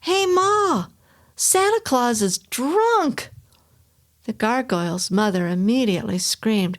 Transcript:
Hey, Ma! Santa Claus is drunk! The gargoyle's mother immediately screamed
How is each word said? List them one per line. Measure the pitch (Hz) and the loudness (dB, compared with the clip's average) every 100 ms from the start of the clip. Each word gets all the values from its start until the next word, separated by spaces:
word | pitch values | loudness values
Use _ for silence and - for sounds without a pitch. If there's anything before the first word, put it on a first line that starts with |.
Hey, | - 381 381 | 0 0 2
Ma! | 359 381 415 403 277 180 - _ _ _ _ | 2 2 2 2 0 -2 -12 _ _ _ _
Santa | - 370 392 427 | 0 2 2 0
Claus | 427 262 240 233 | 0 0 0 0
is | 202 180 | 0 -2
drunk! | _ - 262 359 453 453 330 - - - - _ _ _ _ _ _ _ | _ -6 -2 2 2 2 0 -2 -8 -16 -20 _ _ _ _ _ _ _
The | - | -10
gargoyle's | 214 220 247 254 175 170 170 - | -4 -2 -2 -2 -2 -2 -4 -2
mother | 190 214 185 175 | 0 0 0 -2
immediately | 180 190 247 247 175 208 185 | 0 0 2 2 0 -2 -4
screamed | 180 - 226 220 185 | -4 -4 -2 0 0